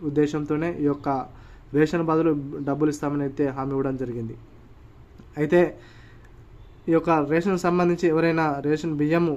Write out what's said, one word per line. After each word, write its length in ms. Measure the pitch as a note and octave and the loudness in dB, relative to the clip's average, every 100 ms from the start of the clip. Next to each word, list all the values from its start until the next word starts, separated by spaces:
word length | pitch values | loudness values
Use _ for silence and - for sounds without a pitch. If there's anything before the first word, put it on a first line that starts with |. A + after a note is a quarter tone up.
| D#3 | -2
ఉద్దేశంతోనే 600 | C#3+ D3 D3+ D3 D3+ E3 E3+ D3 | 0 0 0 -4 -2 -2 -2 -2
ఈ 20 | |
యొక్క 180 | C#3+ D3 B2+ B2+ - - - - C#3 | -2 -2 -4 -4 -14 -20 -20 -4 0
రేషన్ 300 | D3+ F3 E3 | 2 2 0
బదులు 220 | D#3+ E3 D3+ C#3 D3 C#3 | 2 2 0 -4 -8 -4
డబ్బులు 200 | C#3 D#3 D3 | 0 0 0
ఇస్తామని 300 | D3 C#3+ C#3 | -4 -2 -4
అయితే 180 | C3 C#3+ C3 | -2 -2 -2
హామీ 140 | C3+ C3+ | -4 -2
ఇవ్వడం 200 | C3+ C3 | -2 -4
జరిగింది. 340 | B2+ A#2+ A2+ A2+ - - - - - - - - - - | -6 -6 -8 -12 -18 -20 -20 -20 -20 -20 -20 -20 -18 -4
అయితే 180 | D3+ F3 E3+ D3 - - - - - - - - - - - | 2 4 4 0 -20 -20 -20 -20 -20 -20 -20 -20 -20 -14 0
ఈ 40 | |
యొక్క 220 | E3 E3 D#3 C#3+ | 0 4 2 2
రేషన్ 260 | D#3+ F3 F#3 | 0 2 0
సంబంధించి 420 | F3 F3 F3 F3 F3+ | 2 2 2 2 2
ఎవరైనా 320 | D#3+ E3 E3 D#3+ C#3 C#3 | 2 2 2 0 0 0
రేషన్ 280 | D3+ E3+ D3+ | 0 -2 -2
బియ్యము 340 | D3 E3 E3+ | 2 2 2